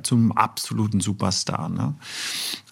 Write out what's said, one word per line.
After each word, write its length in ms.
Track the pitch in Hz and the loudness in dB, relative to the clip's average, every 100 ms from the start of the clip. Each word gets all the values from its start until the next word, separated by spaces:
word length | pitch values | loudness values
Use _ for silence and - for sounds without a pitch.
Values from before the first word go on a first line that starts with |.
zum 280 | - 120 113 | 2 4 4
absoluten 680 | 110 110 - - 113 107 104 | 4 0 0 -4 0 2 2
Superstar, 680 | 98 101 98 - - - - | 0 0 0 0 -2 -2 -2
ne? 260 | 87 139 147 - - - - - - - | -2 -2 -4 -10 -8 -6 -6 -6 -8 -4